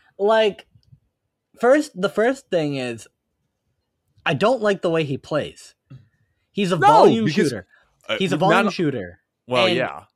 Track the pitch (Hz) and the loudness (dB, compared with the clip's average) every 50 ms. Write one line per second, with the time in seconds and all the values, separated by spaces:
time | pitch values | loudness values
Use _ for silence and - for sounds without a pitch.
0 | _ _ _ - 196 208 220 220 220 208 - - - _ _ _ _ _ - _ | _ _ _ -4 0 0 2 2 2 0 -2 -6 -12 _ _ _ _ _ -20 _
1 | _ _ _ _ _ _ _ _ _ _ _ - - 240 269 302 294 - - 180 | _ _ _ _ _ _ _ _ _ _ _ -2 2 2 2 2 0 -4 -6 -6
2 | 185 196 - 202 214 240 269 - - _ - 170 156 147 143 135 127 123 117 113 | -6 -4 -2 0 0 0 -2 -4 -6 _ -4 -2 -2 -2 -4 -6 -6 -8 -8 -10
3 | - - _ _ _ _ _ _ _ _ _ _ _ _ _ _ _ _ _ _ | -14 -20 _ _ _ _ _ _ _ _ _ _ _ _ _ _ _ _ _ _
4 | _ _ _ _ _ 165 165 123 190 220 269 240 214 208 202 - - 180 165 165 | _ _ _ _ _ -6 -2 0 0 0 0 0 0 -2 -2 -2 -2 -2 -2 -2
5 | 160 135 135 123 - - 160 147 104 95 - - - - _ _ _ _ 131 - | -2 -4 -6 -8 -8 -6 -6 -6 -6 -6 -10 -18 -20 -20 _ _ _ _ -20 -20
6 | - _ _ _ _ _ _ _ _ _ _ 196 208 170 185 160 370 403 - 214 | -20 _ _ _ _ _ _ _ _ _ _ -4 -2 -2 0 2 4 4 6 6
7 | - - 226 226 220 190 143 202 - 147 - 98 - _ _ _ _ _ _ _ | 6 6 4 4 0 0 0 0 0 0 -2 -6 -10 _ _ _ _ _ _ _
8 | _ - 110 - 190 180 180 156 185 170 165 190 208 208 - - 175 147 127 117 | _ -8 -4 -4 -2 -2 0 0 2 2 4 4 2 0 -2 -2 -4 -4 -4 -4
9 | 92 90 87 - _ _ _ _ _ - 123 123 - 185 175 127 127 90 69 151 | -8 -12 -14 -20 _ _ _ _ _ -4 -2 0 0 2 0 0 -2 -4 -6 -12
10 | - _ _ | -18 _ _